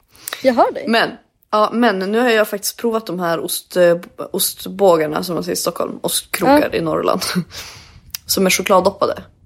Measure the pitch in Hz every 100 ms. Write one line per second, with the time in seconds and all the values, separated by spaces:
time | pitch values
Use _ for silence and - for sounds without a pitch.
0 | _ _ - - 262 240 403 - - 226
1 | 170 - _ _ - 214 214 226 240 190
2 | 190 220 247 220 214 202 - - 233 220
3 | 220 180 170 160 170 - - 180 175 170
4 | - - - 185 - - 185 190 196 165
5 | 151 160 185 165 175 - 180 - - -
6 | - - - - 254 294 - - 165 160
7 | - 185 - 185 - - - - - -
8 | - - - - 190 - 190 190 190 196
9 | 113 - - _